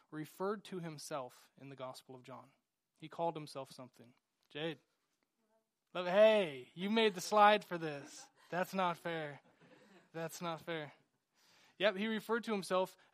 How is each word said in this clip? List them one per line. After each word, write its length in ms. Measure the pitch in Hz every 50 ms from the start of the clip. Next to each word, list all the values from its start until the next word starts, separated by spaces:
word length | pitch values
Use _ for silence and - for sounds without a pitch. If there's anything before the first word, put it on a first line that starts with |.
| _ _
referred 520 | - 156 151 143 - - 185 196 214 214 -
to 160 | - 196 185
himself 520 | 165 165 156 143 - - 160 143 127 123 - - - _ _ -
in 100 | 127 139
the 60 | 139
Gospel 380 | 127 131 127 131 - - - 131
of 80 | 127 123
John. 220 | 135 127 117 120 135 _ _ _ _ _ _ _ _ _ _
He 100 | 160 160
called 260 | - - 170 165 156
himself 380 | 160 151 143 - 139 135 - -
something. 400 | - 131 127 _ - 113 120 123 _ _ _ _ _ _ _ -
Jade. 240 | 147 156 165 156 - _ _ _ _ _ _ _ _ _ _ _ _ _ _ _ _ _ _ _ _ _ _ -
Love, 120 | 175 180
hey, 600 | 180 175 202 214 220 220 214 196 160 139 127 123 - -
you 160 | 165 180 202
made 240 | 220 226 226 220 180
the 80 | 175 -
slide 420 | - 214 214 208 208 214 208 -
for 140 | - 180 170
this. 480 | 165 156 147 143 139 147 - - - - _ _ _ -
That's 240 | - 175 185 - -
not 240 | 190 185 175 170 -
fair. 420 | - 170 165 160 156 147 139 - - _ _ _ - - - - - - - - - _ -
That's 300 | 165 165 160 - - 180
not 180 | 165 165 151
fair. 320 | - - 170 160 151 139 - _ _ _ _ _ _ _ _ _ _ _ _ _ _ _ _ -
Yep, 180 | 180 214 196
he 100 | 190 208
referred 380 | 220 220 214 - - 220 233 214
to 80 | 233 220
himself 420 | 196 170 - 185 185 185 180 - - _ _